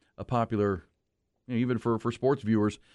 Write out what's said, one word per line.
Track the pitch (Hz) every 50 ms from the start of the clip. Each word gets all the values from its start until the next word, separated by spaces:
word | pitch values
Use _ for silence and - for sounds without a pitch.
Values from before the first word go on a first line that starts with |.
| _ _ _ -
a | 98
popular, | - 127 120 113 - 113 104 104 101 95 85 - _ _ _ _ _ _ _ _ _ _ _ _ -
you | 127
know, | 113
even | 127 123 123 110
for, | - 120 113 110
for | - 120
sports | 117 - - 131 143 -
viewers | - 107 113 107 104 104 - - _ _ _